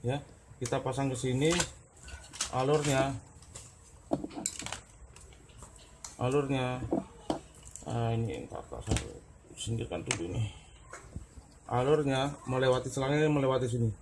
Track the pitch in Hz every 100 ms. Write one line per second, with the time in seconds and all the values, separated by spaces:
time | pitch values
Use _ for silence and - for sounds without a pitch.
0 | 120 143 - - - - 120 135 131 127
1 | 139 127 131 127 151 175 165 - - -
2 | - - - - - 127 131 151 147 135
3 | 135 135 - - - - - - - -
4 | - - - - - - - - - -
5 | - - - - - - - - - -
6 | - - 123 143 139 135 127 127 120 -
7 | - - - - - - - - - 117
8 | 117 117 117 - - - - - - -
9 | 110 - - - - - - 113 - 85
10 | 78 - 85 117 107 - - - - -
11 | - - - - - - - 123 131 156
12 | 139 131 139 143 - 127 131 127 127 135
13 | 135 147 156 147 135 131 123 120 117 104